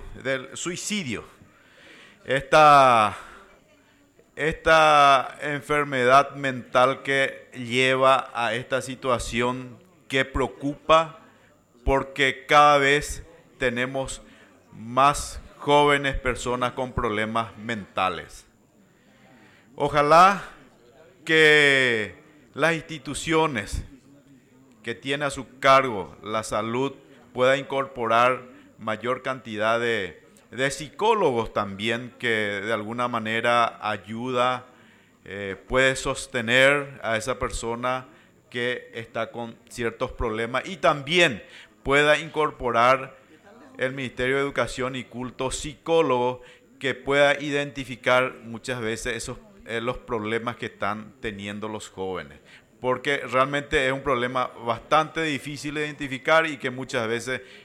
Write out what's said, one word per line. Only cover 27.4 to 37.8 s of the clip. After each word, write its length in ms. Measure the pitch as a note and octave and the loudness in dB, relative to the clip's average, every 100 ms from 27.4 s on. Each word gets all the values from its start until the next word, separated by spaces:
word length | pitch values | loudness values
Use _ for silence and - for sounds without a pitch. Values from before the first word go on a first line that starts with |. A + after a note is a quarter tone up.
| B2+ C#3 | 2 2
incorporar 840 | C#3 C#3 C3+ - A2+ A2+ B2 B2+ - - - - | 0 -6 -6 -6 0 4 4 2 -6 -20 -20 -12
mayor 420 | A2 G#2+ B2 B2+ | -8 -6 -4 -4
cantidad 600 | C3+ C3 A#2 G#2 A2 A#2 | -4 -8 -8 -2 0 0
de, 440 | A#2+ A2 F2+ - _ _ _ | 0 -2 -4 -10 _ _ _
de 220 | A2 C#3 | -6 -4
psicólogos 800 | C#3 D3+ - G#3 A3 E3 A#2+ A2 | -4 -12 -4 0 2 2 0 -2
también, 640 | G#2+ G#2 G2 A2+ A#2 B2 - | -4 -4 -4 -4 -4 -6 -6
que 120 | B2 | -2
de 420 | A2 G#2 G2+ G#2 | 0 -2 -4 -4
alguna 380 | A2 G#2 A#2 B2 | -4 -4 -6 -4
manera 720 | A#2+ A2 A2+ A#2+ A#2+ A2+ - | -4 -4 -2 2 2 2 -2
ayuda, 840 | G#2+ G#2+ G#2 A2+ B2+ B2 B2 B2+ - _ _ _ _ _ E2+ | -6 -6 -8 -10 -6 -2 -2 -2 -10 _ _ _ _ _ -16
eh, 360 | G2 G2+ F#2 - | -10 -10 -10 -4
puede 300 | B2+ C3 C3 | 0 2 0
sostener 1040 | C#3+ C3 - B2+ A2+ B2+ C3+ C#3+ C#3 C3+ | -4 -6 -6 -6 0 4 4 4 -2 -8
a 140 | A2 A2 | -4 -4
esa 200 | C3 B2 | -4 -6
persona 680 | B2+ - A#2 A#2+ | -6 -6 -6 -6